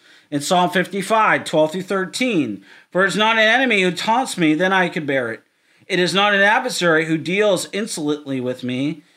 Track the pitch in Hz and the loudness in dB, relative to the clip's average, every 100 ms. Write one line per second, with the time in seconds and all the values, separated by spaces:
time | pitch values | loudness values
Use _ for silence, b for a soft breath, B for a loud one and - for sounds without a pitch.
0 | b b b 143 143 180 175 190 170 196 | b b b -6 0 2 2 0 -2 -4
1 | 180 220 202 147 117 156 156 190 185 196 | 0 2 2 2 0 0 0 -2 -4 -4
2 | 180 - 254 185 120 95 B B B 175 | -4 -4 -2 0 -2 -6 B B B 0
3 | 190 180 220 226 220 247 262 208 180 170 | 0 2 2 4 4 4 2 2 2 0
4 | - 233 254 185 156 156 185 190 175 185 | -2 0 -2 0 2 2 2 2 0 -2
5 | 139 135 117 110 _ b b b b 180 | -2 -2 -2 -8 _ b b b b 0
6 | 175 185 208 196 202 240 247 - 175 156 | 0 2 2 4 4 2 -2 -2 2 2
7 | 160 160 147 196 208 175 - 196 220 175 | 0 -4 -2 0 2 0 -2 -8 -6 -6
8 | 147 147 139 131 123 127 123 127 143 165 | -4 -4 -4 -6 -6 -6 -6 -4 -4 -6
9 | B | B